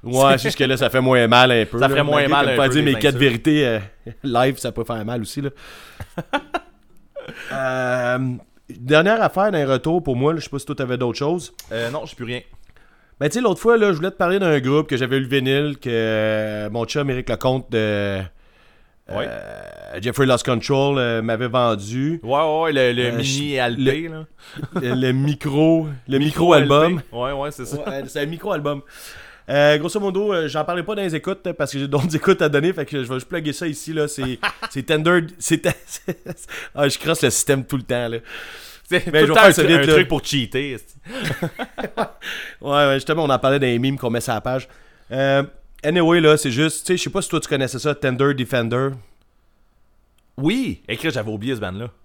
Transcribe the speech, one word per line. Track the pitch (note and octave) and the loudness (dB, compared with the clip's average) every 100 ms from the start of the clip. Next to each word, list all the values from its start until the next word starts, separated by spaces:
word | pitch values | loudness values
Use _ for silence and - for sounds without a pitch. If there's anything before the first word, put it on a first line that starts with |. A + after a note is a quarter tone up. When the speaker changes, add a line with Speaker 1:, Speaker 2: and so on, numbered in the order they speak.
Speaker 1:
Ouais, | A#2 B2+ C#3 C3+ | -2 4 6 6
Speaker 2:
C'est | G#3+ | 2
Speaker 1:
jusque-là, | - C3 C3 | 0 0 2
ça | B2+ | 2
fait | C3 | 2
moins | B2+ B2+ A#2 | 4 4 6
mal | B2 B2+ | 8 8
un | A#2+ G#2+ | 6 2
peu, | A#2 | 2
Speaker 2:
Ça | C3+ | 2
Speaker 1:
là. | |
Speaker 2:
ferait | C#3 | 2
moins | D3 D3 C#3 | 2 2 4
Speaker 1:
Malgré | C#3 | 2
Speaker 2:
mal | C#3 | 2
Speaker 1:
que | |
Speaker 2:
un | C3 | 2
Speaker 1:
pas | C3+ | 2
Speaker 2:
peu, | |
Speaker 1:
dire | C3 | 4
Speaker 2:
les | D3+ | 2
Speaker 1:
mes | B2+ | 4
quatre | C#3+ B2+ | 2 4
Speaker 2:
insultes. | |
Speaker 1:
vérités, | C#3 A#2 D#3 D3+ C3+ | 4 4 2 2 2
euh, | A2 G2 - - A2+ | 0 -4 -16 -18 -10
live, | C#3+ A#2+ B2+ C3 | -2 2 2 0
ça | B2 | -6
peut | A2 | -6
faire | A2+ A#2 | -6 -6
mal | G#2+ A#2+ | -6 -6
aussi, | G#2 - | -8 -8
là. | C#3 C3 - - - - - - | -8 -10 -20 -20 -20 -18 -14 -12
<laughs> | - D4 C#4+ E4+ - _ _ - - - - - - | -6 -6 -6 -10 -10 _ _ -20 -20 -18 -16 -16 -10
Euh, | C3+ C3 C3 B2+ B2+ B2 B2+ C3 B2 - _ _ | -6 -4 -2 -2 -2 0 0 -2 -6 -12 _ _
dernière | - B2 D3+ F3+ A3+ | -14 2 4 4 2
affaire | F#3+ - G#3 | 2 2 0
d'un | F3 C#3 | 2 0
retour | C3 D#3+ F3 | 0 2 0
pour | E3 B2+ | 0 0
moi, | C#3 | 2
là, | D#3+ | 0
je | |
sais | - | -4
pas | C#3 | -10
si | - | -8
toi | |
t'avais | C#3 C3 B2 | -8 -4 -2
d'autres | B2 A2+ | -2 -2
choses. | C#3+ F3 C#3 _ - | -2 -2 -6 _ -10
Speaker 2:
Euh, | A2+ A#2 | -6 -6
non, | C#3+ - | -6 -10
j'ai | - | -12
plus | |
rien. | A#2 B2 - - - - - _ _ _ | -10 -10 -12 -20 -20 -20 -20 _ _ _
Speaker 1:
Ben, | D3 | -2
tu | |
sais, | G#3+ | 0
l'autre | B3+ F3+ | 0 0
fois, | A3 A#3 | 2 4
là, | G#3 | 4
je | E3 | 0
voulais | F3 | -2
te | F#3+ | -2
parler | F3 F#3+ | 0 2
d'un | F#3 D3+ | 2 2
groupe | B2+ C#3+ D#3 | 2 0 0
que | C3 | -2
j'avais | B2+ C3+ | 0 -2
eu | |
le | C3 | 0
vinyle, | C#3 C3 C#3 D3 C#3+ | -2 0 0 -2 -4
que, | B2+ | -4
euh, | A2+ A2+ A2 G#2+ G#2+ G#2+ G#2+ G#2 | -2 0 0 0 0 -2 -6 -6
mon | A2 A2+ | -6 -4
chum | D3+ C#3+ | -4 -2
Éric | B2+ B2 | -4 -4
Lecomte | A2+ C3 C3 - | -2 0 -2 -2
de, | A#2 A2 G#2 G2+ F#2+ F#2+ _ _ _ _ _ _ _ _ | -2 0 0 -2 -4 -6 _ _ _ _ _ _ _ _
Speaker 2:
Ouais. | G2+ - | -8 -8
Speaker 1:
euh, | G#1+ G1+ G#1 G1+ G1+ G1+ C#2+ | -10 -14 -16 -18 -18 -14 -8
Jeffrey | G#2 A#2+ | -6 0
Lost | C3+ A#2+ - | 2 2 2
Control, | A#2+ - C#3 C#3 C#3 | -2 0 2 2 2
euh, | A#2+ A2+ | 0 0
m'avait | A2+ A2+ B2 | -2 -2 0
vendu. | B2 A#2+ G#2+ G2 A#2+ C#3 E3 | 2 2 0 -4 -4 -4 -4
Speaker 2:
Ouais, | A2+ C#3 | -2 0
ouais, | D#3+ D#3 | 2 0
ouais, | D#3+ | 0
le, | C#3+ B2+ | 2 2
le | A#2+ B2 | 2 0
Speaker 1:
Euh, | B2 | -2
Speaker 2:
mini | C3+ C3+ D3 C3+ | -2 -4 -2 -2
Speaker 1:
je, | |
Speaker 2:
L | B2 A#2+ | -2 0
P, | C3 C#3+ | 0 0
Speaker 1:
le, | E3 | -4
Speaker 2:
là. | D#3+ D#3 - - - D3 F3+ | -12 -16 -18 -20 -12 -8 -6
Speaker 1:
le, | C3 | -4
le | B2+ C3 | 0 0
micro, | C3 C#3 C#3+ D3+ C#3 D#3+ E3 D#3 C3+ - | 2 0 -2 -2 2 4 4 0 -10 -2
le | C3+ | 0
Speaker 2:
Micro | D3 D3+ E3+ | 0 2 6
Speaker 1:
micro-album. | D#3 C#3 C#3+ D#3+ F3+ | 6 6 4 4 0
Speaker 2:
L | - | -6
P. | A#2 | -6
Ouais, | B2 | -6
ouais, | C#3 C#3+ | -4 -8
c'est | D3 A#2 | -8 -10
ça. | C#3+ | -8
Speaker 1:
Ouais, | C#3+ C#3 C#3 | -8 -8 -8
c'est | D3+ | -6
un | C#3+ | -6
micro-album. | E3 G#3 F#3 D3 C#3+ - - - - - - - | -6 -6 -4 -4 -6 -10 -20 -20 -20 -20 -20 -4
Euh, | C#3 D3 D3+ | 4 4 4
grosso | E3 G#3 | 0 -2
modo, | G3 F#3+ G#3 | -2 -2 0
euh, | F#3 D#3 | 0 -2
j'en | C#3+ | -4
parlerai | D3+ F3+ E3 | -4 -4 -4
pas | |
dans | G3+ | -4
les | G3 D#3 | -2 -4
écoutes, | D#3+ F#3+ F#3 E3 | -4 -6 -6 -4
parce | C#3+ | -4
que | C#3 | -4
j'ai | C#3 | -2
d'autres | D3 C3+ | 0 0
<laughs> | |
écoutes | D#3 - F#3+ | 0 2 2
à | D#3+ | 4
donner, | C#3+ E3 | 2 0
fait | F3 C#3+ | -2 -6
que | C#3+ | -6
je | B2 | -4
vais | B2+ | -6
juste | B2+ | -6
plugger | F3 D3+ | -6 -6
ça | C#3+ E3+ | -6 -6
ici, | C#3+ - | -8 -8
là. | D#3+ D3 | -4 -4
C'est, | D3 C3 B2 - | -4 -6 -4 -6
<laughs> | - A3 | -6 -10
c'est | C3+ | -8
Tender, | C3 D#3 D#3 F3 D#3 - | -2 0 4 2 2 -8
c'est | - E3 | 0 0
te-, | F3+ | 0
<laughs> | - - - - E3 - - - - - - | -4 -10 -16 -10 -10 -10 -14 -14 -14 -14 -2
ah, | C#3+ | -2
je | - | 0
crosse | D3+ E3 | -2 0
le | C3 | 2
système | - - C3+ | 0 0 0
tout | C3 C#3 | 0 -6
le | |
temps, | A#2+ B2 A#2+ | -4 -4 -4
là. | A#2 - - - - - - | -8 -10 -16 -16 -18 -20 -20
Speaker 2:
C'est | - F3 - | -4 -2 0
Speaker 1:
Ben, | D3+ D3+ | 4 6
Speaker 2:
tout | |
Speaker 1:
je | |
Speaker 2:
le | |
Speaker 1:
vais | |
Speaker 2:
temps | A3 | 8
Speaker 1:
faire | G#3 | 8
Speaker 2:
un | |
Speaker 1:
ça | F3 | 8
Speaker 2:
tru-, | D3+ | 6
Speaker 1:
vite, | E3 | 4
Speaker 2:
un | C#3 | 6
Speaker 1:
là. | |
Speaker 2:
truc | D#3 F3 | 4 4
pour | D3+ | 0
cheater, | - C#3+ A#2 B2+ C#3+ | -2 -4 -2 -4 -4
esti. | A#2+ - - | -8 -14 -20
Speaker 1:
<laughs> | - B3 F#3 C3 E3 - A#3+ - - - A3 - - - - - | -14 -8 -6 -6 -6 -8 -14 -10 -10 -6 -8 -8 -12 -12 -12 -14
Ouais, | C#3+ | -2
ouais, | C#3+ C#3+ | 2 4
justement, | C3+ - D#3+ | 2 0 -2
on | D3+ | 2
en | B2+ | 2
parlait | C3+ C#3 | 2 2
dans | C3 | 2
les | A#2 | 2
memes | C3 C#3 | 0 -2
qu'on | B2 | -2
met | A#2 | -4
sur | A2+ | -2
la | A2 | -4
page. | B2+ C3 B2 - - _ - | -4 -6 -6 -20 -20 _ -10
Euh, | B2 C#3 C#3 C#3 - - - | -2 2 2 0 -8 -20 -6
anyway, | D3 F3 E3 E3+ | 0 2 4 6
là, | D#3 D3+ | 6 6
c'est | C#3+ | 2
juste, | A#2+ D#3 - - | 0 0 -2 -2
tu | |
sais, | F3+ | -2
je | |
sais | D#3+ | -2
pas | F#3 | -4
si | - | -2
toi | D#3+ | -4
tu | - | -2
connaissais | C#3+ C3 B2+ | -2 -2 -2
ça, | D3+ | -4
Tender | C#3+ C3+ B2 C#3 | -2 -2 2 0
Defender. | C#3 B2 C3 A#2 A#2+ C3+ C3 G#2+ - _ _ _ _ _ _ _ _ _ _ _ - | 0 -2 -2 0 -2 -2 -6 -18 -20 _ _ _ _ _ _ _ _ _ _ _ -4
Speaker 2:
Oui! | C#3+ A#3+ B3 F#2+ - | -2 0 -2 -6 -8
Écrit, | A#2+ D#3+ | -6 -4
j'avais | B2+ G#2+ | -4 -4
oublié | G#2+ A2+ | -6 -4
ce | B2+ | -4
band-là. | G2+ F#2+ A#2 - | -6 -8 -12 -14